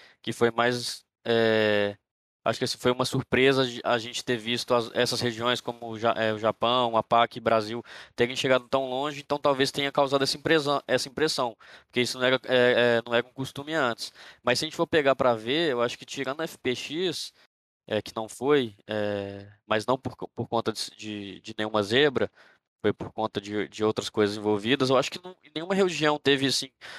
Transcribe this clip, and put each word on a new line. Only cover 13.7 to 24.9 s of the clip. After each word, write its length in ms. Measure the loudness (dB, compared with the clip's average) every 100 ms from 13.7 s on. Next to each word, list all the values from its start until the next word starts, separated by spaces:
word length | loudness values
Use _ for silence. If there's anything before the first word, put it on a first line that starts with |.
antes. 400 | -2 0 -2 -10 -14 -20 -4
Mas 160 | 0 0
se 60 |
a 20 | 0
gente 100 | -4
for 120 | 0
pegar 260 | 2 4
pra 200 | 4 2
ver, 360 | 2 0 0 0
eu 100 | 0
acho 160 | -2 -4
que 80 |
tirando 360 | -12 -8 -6 -6
a 40 |
F 140 | -8 -6
P 160 | -4
X, 580 | -4 -6 -4 -4 -4 -10 -16 _ _ _ _ -6
é, 160 | -4
que 100 | -4
não 140 | -8 -10
foi, 460 | -4 2 2 0 -6 -8
é, 580 | -4 -2 -4 -6 -12 -16 -12
mas 220 | -4 -2 0
não 100 | -2
por 200 | -4 -10
co-, 120 | -12
por 140 | -10 -4
conta 240 | -2 -2
de, 180 | -4 -8 -10
de, 440 | -12 -10 -10 -14
de 140 | -12 -8
nenhuma 240 | -2 0
zebra, 460 | 2 4 4 2 -2 _ -20 _ _ _
foi 120 | -2
por 180 | -2 -6
conta 300 | -6 -4 -4
de, 260 | -6 -6 -6
de 160 | -2
outras 260 | 0 0 -2
coisas 280 | 0 0 0
envolvidas, 520 | -2 0 0 0
eu 80 | 2